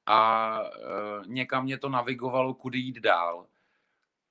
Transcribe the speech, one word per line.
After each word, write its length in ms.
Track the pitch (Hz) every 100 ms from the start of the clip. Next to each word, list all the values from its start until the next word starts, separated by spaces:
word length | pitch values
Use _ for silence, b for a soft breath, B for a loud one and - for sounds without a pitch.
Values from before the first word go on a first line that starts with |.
| -
a, 540 | 110 110 113 110 113
eh, 600 | 98 53 60 95 104 104 95
někam 380 | 127 127 131
mě 140 | 131 135
to 100 | 139
navigovalo, 680 | 127 120 127 127 127 131
kudy 240 | 131 127 127
jít 220 | 127 120
dál. 460 | 107 87 87 87 90 _ _ _ _ _ _ _ _